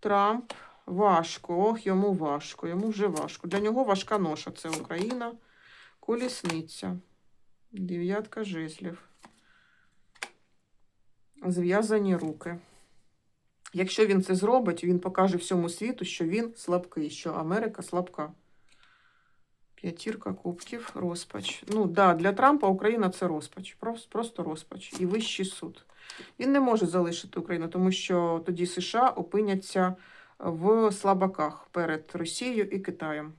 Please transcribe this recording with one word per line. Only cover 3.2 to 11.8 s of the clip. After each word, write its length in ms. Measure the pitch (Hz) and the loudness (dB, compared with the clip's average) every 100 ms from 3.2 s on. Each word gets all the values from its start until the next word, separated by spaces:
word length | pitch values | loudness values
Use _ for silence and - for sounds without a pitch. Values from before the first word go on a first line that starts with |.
| 151 - 170 | -6 -8 -4
Для 120 | 196 | 0
нього 240 | 208 233 | 2 2
важка 340 | 269 196 - 214 | 2 2 2 0
ноша — 320 | 175 156 - - | 0 -2 -8 -10
це 120 | 165 | -8
Україна. 640 | 156 151 165 208 254 233 233 _ _ - - - _ | -8 -6 -4 -4 -4 -6 -12 _ _ -20 -20 -20 _
Колісниця. 960 | - 233 247 247 175 165 160 - 190 180 - _ _ _ _ _ _ | -4 -2 -2 -4 -4 -4 -6 -10 -8 -8 -12 _ _ _ _ _ _
Дев'ятка 720 | 214 180 175 175 202 208 - | -10 -6 -4 -2 -4 -6 -8
жезлів. 640 | 214 170 160 156 185 170 - _ - _ _ _ _ _ _ _ _ _ - _ _ _ _ _ _ _ _ _ _ _ 180 | -6 -6 -8 -10 -12 -12 -20 _ -20 _ _ _ _ _ _ _ _ _ -16 _ _ _ _ _ _ _ _ _ _ _ -4
Зв'язані 680 | 175 175 190 | 0 2 2